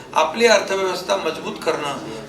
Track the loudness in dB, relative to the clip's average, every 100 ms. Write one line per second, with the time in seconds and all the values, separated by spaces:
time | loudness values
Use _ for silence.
0 | -4 0 0 4 6 6 4 0 -2 -2
1 | -2 -2 -2 -4 -8 -4 -2 -2 -4 -6
2 | -8 -12